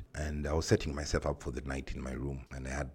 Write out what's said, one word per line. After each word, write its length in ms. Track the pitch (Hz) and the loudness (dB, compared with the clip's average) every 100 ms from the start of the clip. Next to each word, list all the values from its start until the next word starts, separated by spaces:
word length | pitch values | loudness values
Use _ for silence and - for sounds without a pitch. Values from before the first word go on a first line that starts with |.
| - - | -10 -4
and 320 | 76 73 71 | -2 0 2
I 60 | |
was 120 | 80 - | 2 6
setting 300 | 107 78 71 | 4 4 -2
myself 300 | 71 78 76 | 2 2 2
up 180 | 71 | 0
for 80 | 73 | -2
the 100 | 62 | -4
night 280 | 67 67 - | -2 -4 -2
in 80 | - | -4
my 120 | 65 | -4
room, 320 | 64 69 67 67 | -2 -2 -4 -8
and 140 | 65 65 | -8 -4
I 60 | |
had 200 | 69 65 | -2 -4